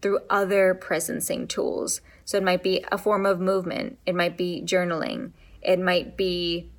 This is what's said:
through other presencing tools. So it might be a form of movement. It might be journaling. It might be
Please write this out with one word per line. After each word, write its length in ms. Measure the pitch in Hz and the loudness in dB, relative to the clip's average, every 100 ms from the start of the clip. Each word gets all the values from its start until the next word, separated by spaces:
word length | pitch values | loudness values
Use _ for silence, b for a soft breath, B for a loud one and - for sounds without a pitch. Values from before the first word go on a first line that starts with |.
through 180 | 202 196 - | 0 0 2
other 440 | 202 196 196 190 185 | 2 4 4 4 2
presencing 680 | - 160 170 - - - - | 0 -2 -2 -4 -4 -4 -4
tools. 540 | - - - - - b b - | -4 -2 -2 -4 -6 b b -4
So 120 | 202 | 0
it 60 | |
might 200 | 190 180 | 2 2
be 200 | 190 185 - | 2 -2 -2
a 60 | 196 | -2
form 280 | 208 208 196 | 2 2 2
of 140 | 180 | 2
movement. 580 | 185 190 180 - - - - | 2 0 0 -4 -6 -6 -4
It 100 | 175 | 0
might 220 | 175 170 | 0 0
be 240 | 180 175 175 | -4 -4 0
journaling. 640 | 180 175 165 - 57 - b b b | 0 2 -2 -4 -6 -8 b b b
It 180 | - 180 | 2 2
might 380 | 185 180 - - | 4 2 0 -2
be 520 | 190 180 170 170 170 | -2 0 -2 -4 -6